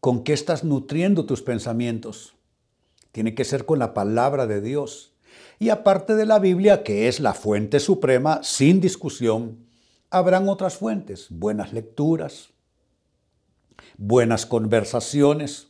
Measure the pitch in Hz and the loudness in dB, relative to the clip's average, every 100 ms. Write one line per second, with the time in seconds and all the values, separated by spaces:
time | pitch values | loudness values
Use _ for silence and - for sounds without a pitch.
0 | 135 123 117 147 - 160 165 143 - 151 | 0 -2 0 -4 -2 -4 -2 -2 -2 -2
1 | 185 190 104 131 - 120 117 117 120 113 | 0 0 0 -4 -4 -6 -4 -4 -4 -6
2 | 113 104 - _ _ _ _ _ _ _ | -10 -18 -20 _ _ _ _ _ _ _
3 | _ - 110 113 127 139 113 156 113 - | _ -6 -4 -2 -4 -4 -2 0 0 -2
4 | 101 110 131 139 120 104 107 143 139 - | -2 0 0 0 -2 -4 -4 -6 -6 -12
5 | - _ _ - - _ 220 220 208 190 | -20 _ _ -20 -20 _ -2 2 4 2
6 | - 214 214 214 190 180 202 196 - 101 | 2 0 4 4 4 4 4 4 2 0
7 | 113 123 131 - 107 104 107 147 143 190 | 0 2 -2 -2 -2 -2 2 0 2 0
8 | 127 127 147 156 - - 135 190 180 - | 4 2 2 -2 -4 2 4 6 4 -2
9 | 151 - 117 110 117 113 _ _ _ _ | -10 -4 -2 0 -4 -14 _ _ _ _
10 | _ 185 180 185 196 196 190 - 220 214 | _ 0 2 2 2 -2 -4 -4 -6 -6
11 | - 98 - 85 101 107 98 113 110 - | -8 -16 -14 -6 -4 -4 -6 -10 -10 -2
12 | 147 165 160 - - _ _ _ _ _ | 0 0 -2 -12 -20 _ _ _ _ _
13 | _ _ _ _ _ _ _ _ - - | _ _ _ _ _ _ _ _ -20 -12
14 | 101 123 117 113 - 117 110 117 101 120 | 2 2 4 0 0 -2 2 0 0 -6
15 | - 143 143 151 143 - - | -4 2 2 2 -4 -12 -20